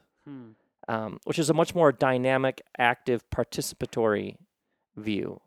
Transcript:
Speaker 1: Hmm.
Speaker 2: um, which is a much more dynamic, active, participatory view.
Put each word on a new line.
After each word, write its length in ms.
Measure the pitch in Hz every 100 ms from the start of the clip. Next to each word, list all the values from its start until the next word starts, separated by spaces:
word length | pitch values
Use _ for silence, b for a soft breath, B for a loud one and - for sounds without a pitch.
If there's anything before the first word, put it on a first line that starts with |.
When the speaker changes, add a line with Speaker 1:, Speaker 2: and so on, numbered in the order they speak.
| _ _ -
Speaker 1:
Hmm. 240 | 139 113 107 _ _ -
Speaker 2:
um, 320 | 113 107 - -
which 120 | 160
is 140 | 147
a 20 |
much 220 | 156 170 175
more 160 | 156
dynamic, 720 | 131 135 127 127 131 135 - - -
active, 440 | 123 123 - 117 -
participatory 1080 | - 120 - - - 127 127 113 101 101 - _ _ _ _ _ -
view. 440 | 107 101 90 95